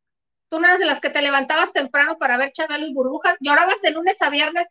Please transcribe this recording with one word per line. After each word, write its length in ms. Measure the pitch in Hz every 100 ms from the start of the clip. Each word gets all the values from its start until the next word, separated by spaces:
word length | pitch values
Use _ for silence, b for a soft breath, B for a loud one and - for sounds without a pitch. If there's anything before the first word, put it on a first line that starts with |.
| _ _ _ _ _
Tú 100 | 320
no 80 | 339
eras 140 | 370
de 60 | 339
las 140 | 277
que 100 | 294
te 120 | 285
levantabas 500 | 285 269 262 311 359
temprano 440 | 339 262 285 302 320
para 180 | 277 247
ver 140 | 277
Chabelo 340 | - 311 294 311
y 80 |
Burbujas, 420 | 269 254 311 370 -
llorabas 400 | 269 294 359 -
de 100 | 330
lunes 280 | 311 359 381
a 80 | -
viernes 360 | 285 302 339 349